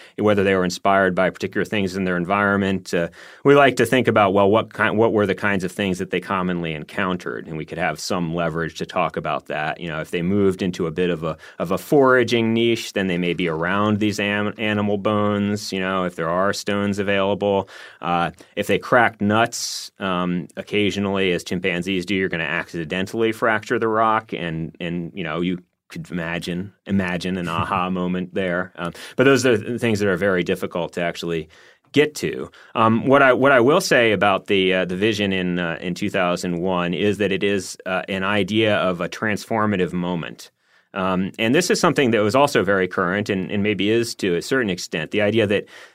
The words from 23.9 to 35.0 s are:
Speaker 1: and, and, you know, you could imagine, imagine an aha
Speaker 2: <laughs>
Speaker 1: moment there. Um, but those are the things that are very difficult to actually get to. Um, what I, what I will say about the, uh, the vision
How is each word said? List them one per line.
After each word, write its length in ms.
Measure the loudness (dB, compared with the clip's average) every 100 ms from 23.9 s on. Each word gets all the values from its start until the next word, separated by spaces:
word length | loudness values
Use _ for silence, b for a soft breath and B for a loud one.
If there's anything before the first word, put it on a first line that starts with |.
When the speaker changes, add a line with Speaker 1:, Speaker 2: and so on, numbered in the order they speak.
| 2 2 0 -2
Speaker 1:
and, 420 | -6 -6 -6 -8 -8
and, 320 | -8 -6 -8
you 100 | -8
know, 160 | -6 -4
you 220 | -2 -4 -8 _ _
could 220 | -16 -10
imagine, 600 | -8 -6 -6 -6 -8 -8 -12 -4
imagine 500 | -2 -2 -4 -4 -4
an 120 | -4
aha 420 | -4 -2 -2 -2
Speaker 2:
<laughs> 100 | -2
Speaker 1:
moment 320 | -4 -4 -6
there. 400 | -4 -2 -2 -6 -8
Um, 180 | -10 B B 2
but 80 |
those 200 | 4 6
are 140 | 4 2
the 200 | -2 -4
things 200 | -2 0
that 100 | 0
are 80 | 0
very 260 | 0 0
difficult 520 | 0 -4 -4 -6 -6
to 80 | -4
actually 480 | -6 -4 -6 -6 -6 b b b _
get 220 | 2 2
to. 360 | 0 -6 -6 -10 B B
Um, 300 | 2 4 4
what 180 | 4 6
I, 120 | 6
what 180 | 6 6
I 80 | 6
will 220 | 6 4
say 300 | 4 4 4
about 340 | 4 4 2 2
the, 260 | 2 4
uh, 120 | 2 0
the 100 |
vision 380 | 0